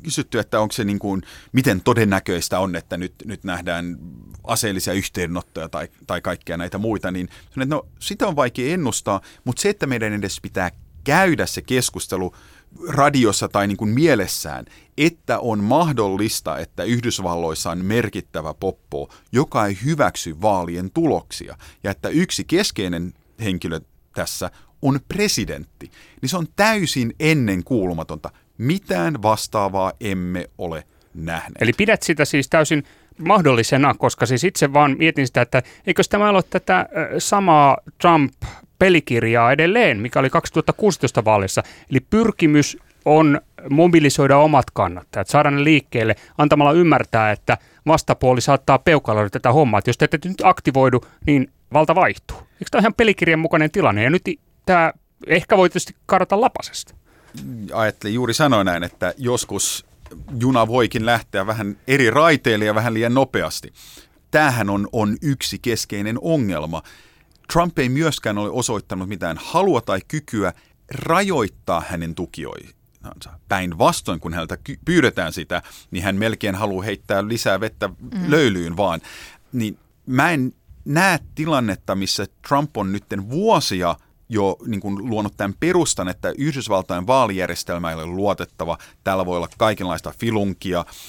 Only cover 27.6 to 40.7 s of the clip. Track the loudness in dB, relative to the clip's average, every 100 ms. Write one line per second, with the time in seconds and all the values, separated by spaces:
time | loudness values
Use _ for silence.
27.6 | -2 -2 -2 -4 -8 -10 -12 -16 _ -6
28.6 | -2 -2 -2 -2 -2 0 0 0 -2 -2
29.6 | -2 0 -2 -4 -6 -4 -4 -6 -8 -10
30.6 | -10 -10 -12 _ _ -12 -8 -8 -8 -4
31.6 | -2 0 0 0 0 0 0 0 2 2
32.6 | 2 0 -2 _ _ -6 2 4 6 4
33.6 | 4 4 4 2 0 0 0 0 0 2
34.6 | 2 4 4 4 2 2 0 0 2 0
35.6 | -2 -6 -2 0 2 2 4 2 2 -2
36.6 | 0 0 0 -4 -4 -4 -2 0 4 6
37.6 | 6 4 -2 0 4 6 4 -2 -14 -14
38.6 | -10 2 4 4 2 0 2 4 4 4
39.6 | 2 4 2 2 -2 0 2 2 0 0
40.6 | 0